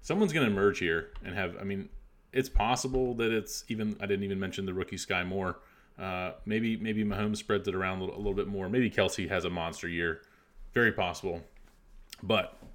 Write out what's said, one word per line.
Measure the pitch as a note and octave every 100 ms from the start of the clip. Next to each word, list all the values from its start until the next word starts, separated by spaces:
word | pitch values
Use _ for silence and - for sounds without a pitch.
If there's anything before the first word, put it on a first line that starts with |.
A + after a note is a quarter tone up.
someone's | - F3 G#3
gonna | D#3 B2
emerge | G2 G2+ F#2+
here | F2 E2 D#2+ -
and | F#2+
have, | F#2 F#2 F2+
I |
mean, | G2 G2 F#2+ - - - _
it's | B2+ C3
possible | - G#2+ B2 C3+ C3 B2+
that | A#2 A2+
it's | A2+ G#2 - -
even, | A2 G#2+ G#2
I | G2+
didn't | G2
even | G2 G2
mention | F#2+ F2+
the | F#2+
rookie | F#2 F2+ F#2
Sky | - F#2
Moore. | F2+ F#2+ F#2 F2+ - - - -
Uh, | F#2+ F2+ F#2 - -
maybe, | A2 A#2 A2+
maybe | A2 G#2+
Mahomes | G#2+ G2 G#2+ G#2
spreads | - G#2 F#2+
it |
around | F#2 F#2+ F#2+
a |
little, | F2+ -
a |
little | G#2
bit | G2 G2
more. | G2+ F#2+
Maybe | A#2+ A#2+
Kelce | - F#2 - F2+
has | F#2+
a | F2
monster | F2 E2 E2 F2+
year. | E2+ E2+ D#2+ - _ _ - -
Very | - A#2
possible. | G#2+ F2+ F2 F#2+ E2+ D2+ - - - - - - -
But | F#2 G#2+ F2+ - -